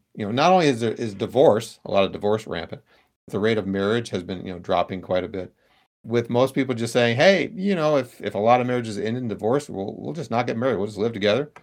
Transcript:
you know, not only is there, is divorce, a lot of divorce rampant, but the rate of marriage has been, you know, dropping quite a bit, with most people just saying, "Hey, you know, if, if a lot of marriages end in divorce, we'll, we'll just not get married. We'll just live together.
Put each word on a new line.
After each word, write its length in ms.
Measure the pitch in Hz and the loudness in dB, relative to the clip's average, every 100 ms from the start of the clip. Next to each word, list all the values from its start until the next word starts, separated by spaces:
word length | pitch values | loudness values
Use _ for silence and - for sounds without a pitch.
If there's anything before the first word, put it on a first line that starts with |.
| _ | _
you 120 | - 104 | -8 -4
know, 60 | |
not 200 | 120 160 | 2 4
only 140 | 185 151 | 6 4
is 140 | 120 | 2
there, 120 | 117 | -2
is 220 | - 117 | -4 -8
divorce, 640 | 98 110 107 147 107 - - - | -6 -2 6 6 6 0 -12 -2
a 40 | |
lot 140 | 98 | 2
of 80 | 95 | 2
divorce 340 | 80 101 110 - | 0 0 0 -2
rampant, 360 | 85 82 - _ _ _ _ - | -8 -8 -12 _ _ _ _ -8
but 60 | |
the 80 | 107 | -2
rate 160 | 110 110 | 2 2
of 100 | 95 | 0
marriage 440 | 98 98 117 117 | -2 0 0 -2
has 120 | 101 | -6
been, 220 | 87 92 | -6 -10
you 80 | 92 | -10
know, 60 | 87 | -10
dropping 420 | 90 90 87 95 | -2 0 0 -6
quite 240 | - 92 | -2 -2
a 40 | 90 | -2
bit, 260 | 95 90 _ _ _ _ _ | -6 -10 _ _ _ _ _
with 260 | - 117 113 | -4 -2 0
most 240 | 120 135 | 2 2
people 200 | 139 131 | 0 -2
just 180 | 117 117 | -2 -2
saying, 240 | 127 120 117 | 2 2 4
"Hey, 340 | 175 190 - | 4 4 0
you 200 | 180 196 | -4 -2
know, 220 | 180 151 143 | 0 2 0
if, 240 | 123 - | -2 -8
if 140 | 101 | -6
a 40 | 98 | 0
lot 220 | 110 123 | 4 4
of 60 | 123 | 4
marriages 320 | 123 117 104 | -2 -4 -6
end 180 | 107 123 | -4 -4
in 120 | 123 | -6
divorce, 400 | 98 104 139 143 | -4 0 0 -2
we'll, 260 | 98 98 107 | -8 -8 -8
we'll 160 | 107 | -10
just 180 | 156 131 | -10 -4
not 160 | 117 127 | -2 -2
get 100 | 117 | -2
married. 200 | 131 101 | -2 -2
We'll 100 | 104 | -4
just 120 | 104 | -4
live 140 | 113 | -4
together. 400 | 107 101 113 151 - | 0 0 0 -2 -12